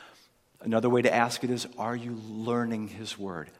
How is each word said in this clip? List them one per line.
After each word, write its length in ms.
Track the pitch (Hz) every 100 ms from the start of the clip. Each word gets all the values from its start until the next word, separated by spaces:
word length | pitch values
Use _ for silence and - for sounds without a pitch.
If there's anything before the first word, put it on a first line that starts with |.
| - - _ _ _ _
Another 280 | - 113 123
way 120 | 123
to 120 | 120
ask 320 | 117 120 123 123
it 60 |
is, 140 | 123 - 123
are 180 | 113 120
you 240 | 120 117 110
learning 600 | 107 113 120 117 113 107
his 280 | 95 110 -
word? 320 | 98 85 76